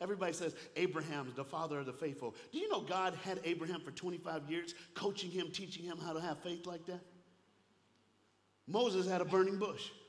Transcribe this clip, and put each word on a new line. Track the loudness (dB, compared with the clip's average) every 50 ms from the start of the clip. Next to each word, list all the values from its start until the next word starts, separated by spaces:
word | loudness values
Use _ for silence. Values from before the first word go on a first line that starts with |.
Everybody | -2 -2 0 2 2 0 0
says, | 0 -2 -2 -2 -4 -10 -6 0
"Abraham's | 2 2 4 2 2 -2 -2 -2 -2 -2 -4 -4
the | -6 -6
father | -2 -2 -2 0 0 0 0
of | -2
the | -2 -4
faithful." | -2 -2 -4 -2 -2 -4 -6 -6 -8 -10 -6
Do | -4
you | -2 0
know | 2 2 0
God | 0 2 2 2 2 2 2
had | 0 -2 -4 -2 0 0
Abraham | 0 0 0 0 -2 -2 -4
for | -4 -8
twenty-five | -8 -4 -4 -4 -4 -4 -4 -4 -4 -2 -2 -2
years, | -2 -2 -2 -4 -8 -12 -12 -12 -4
coaching | 0 0 0 0 0 -4 -2
him, | 0 -2 -2 -2
teaching | -2 -6 -6 -6 -8 -6 -6
him | -6 -4 -4
how | -2 -2 -2
to | 0
have | 0 0 -2 -2
faith | -2 -4 -4 -4 -4
like | -6 -8 -6 -6
that? | -6 -8 -8 -8 -12 -20 -20 -20 -20 -20 _ _ _ _ _ _ _ _ _ _ _ _ _ _ _ _ _ _ _ _ _ _ _ _ _ -6
Moses | 0 4 6 6 6 6 4 4
had | 4 4 4
a | 4
burning | 6 8 8 8 6 4 2
bush. | 0 0 -2 -4 -6 -10 -12 -14 -20